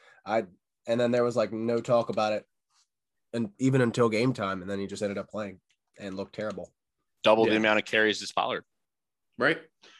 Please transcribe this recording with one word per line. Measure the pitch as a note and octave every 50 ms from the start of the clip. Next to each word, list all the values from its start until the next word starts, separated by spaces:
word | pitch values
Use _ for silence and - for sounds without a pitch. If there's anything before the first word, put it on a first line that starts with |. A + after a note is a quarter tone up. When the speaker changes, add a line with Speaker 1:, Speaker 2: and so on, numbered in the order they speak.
| _ _ _ _ -
Speaker 1:
I, | G2 A2 A2+ G2+ F2 - _ _ _ _ _ - A#2
and | A#2 A#2+
then | A#2+ A#2+
there | B2 B2 A#2+
was, | A#2+ A2+
like, | A#2+ A2 F#2+
no | A2 A2 A2+ A#2 A#2 A#2
talk | A2 B2+ A#2+ A#2 A2+ -
about | G2+ A2+ G#2+ G#2+
it, | G#2+ G#2 - _ _ _ _ _ _ _ _ _ _ _ _ _ _ _ _ _
and | - A#2+ A2+ G2+ - -
even | C3 C3 C3+ C3
until | B2 A2+ - B2 A#2+ A2+
game | G#2+ G#2+ B2 C3
time, | A#2+ A2 G2+ F#2+ F#2+ F#2
and | F2 G2
then | G2+ G2
he | G2 F#2
just | G2 -
ended | G#2+ G2+ G2 G2+
up | F#2+ -
playing | - G#2+ G#2 G2 F#2 F2+ _ _ _ _ _ _ _ -
and | G2+ G2 F#2+
looked | G2 G2 - -
terrible. | A2 G#2+ G#2+ F#2 F2+ F2 - _ _ _ _ _ _ _ _ _ _
Speaker 2:
Double | - G#2+ A2 A2+ A2+
the | A2+
Speaker 3:
Yeah. | G#2+ A2
Speaker 2:
amount | A2 G#2+ G#2+ G#2+
of | -
carries | - A2+ A2 A2 G#2+ G2 -
as | G2 -
Pollard. | - - - B2 A2+ - - _ _ _ _ _ _ _ _ _ _ _ _ _ _ -
Speaker 3:
Right. | B2 D3+ D#3+ - - _ _ _ - - -